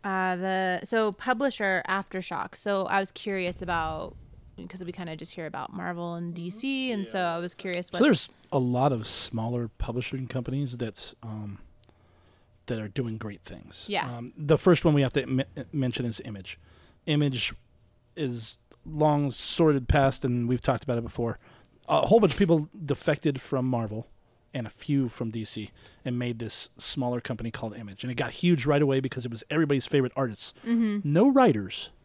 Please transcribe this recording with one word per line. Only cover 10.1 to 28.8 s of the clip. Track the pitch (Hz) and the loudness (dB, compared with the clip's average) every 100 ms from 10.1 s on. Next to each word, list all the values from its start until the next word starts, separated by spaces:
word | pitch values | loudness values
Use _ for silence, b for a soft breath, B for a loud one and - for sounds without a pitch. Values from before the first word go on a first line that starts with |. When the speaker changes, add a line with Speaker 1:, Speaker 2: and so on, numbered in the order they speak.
| 135 127 | -6 -4
Speaker 2:
companies | 131 120 135 139 120 | -6 -4 -4 -4 -4
that's, | 120 - - - | -6 -6 -14 -12
um, | 113 110 104 98 - _ - b b b b b b _ - | -10 -8 -8 -12 -16 _ -20 b b b b b b _ -6
that | 113 | -6
are | 107 | -4
doing | 139 120 110 | -4 -4 -6
great | 110 98 | -8 -12
things. | - - - - - | -16 -16 -14 -14 -4
Speaker 1:
Yeah. | 196 123 120 | -4 -4 -8
Speaker 2:
Um, | 120 - | -10 -10
the | 147 151 | 2 4
first | - 165 | 6 6
one | 165 | 6
we | 143 | 4
have | 131 | 4
to | 143 | 0
m-, | 127 131 139 - - | 0 0 0 -8 -6
mention | 147 127 - 120 | -2 -2 -2 -4
is | 110 - | -6 -10
Image. | 101 92 - b b b b - | -12 -14 -18 b b b b 0
Image | 147 147 127 - - _ _ _ _ _ - | 2 2 0 -4 -6 _ _ _ _ _ -6
is | 139 120 110 - _ - - | -4 -4 -6 -8 _ -20 -10
long | 156 151 147 143 | 2 4 4 2
sordid | - - - 160 143 123 | -2 -2 4 6 4 4
past, | 147 135 - 127 | 6 6 2 0
and | 120 120 | 0 2
we've | 123 | 2
talked | - 120 | 2 0
about | - 120 | 0 -2
it | |
before. | 117 - 117 - b b b _ - | -2 -4 -4 -4 b b b _ 0
A | 147 - | 2 8
whole | 226 | 8
bunch | 202 | 8
of | - | 4
people | 196 160 151 - 151 | 4 4 2 -8 -4
defected | 135 - 143 156 135 | 0 0 0 0 -2
from | - 135 127 | -2 -2 0
Marvel | 123 110 110 - - _ _ _ | 0 -2 -6 -10 -20 _ _ _
and | 131 110 | -8 -8
a | |
few | - - 139 123 | -10 0 0 0
from | - 113 | -4 -6
D | 113 | -4
C | 107 - 104 b b b 131 | -6 -6 -8 b b b -6
and | 120 | -2
made | 123 117 | -2 -4
this | 110 - - - | -6 -6 -8 -8
smaller | - - 123 123 | -6 -2 -2 -2
company | - 113 117 | -4 -6 -6
called | - 113 104 | -6 -8 -8
Image. | 104 95 | -14 -10
And | 127 | -6
it | 120 | -4
got | 131 | -4
huge | - 175 165 127 | 0 4 4 4
right | 143 | 4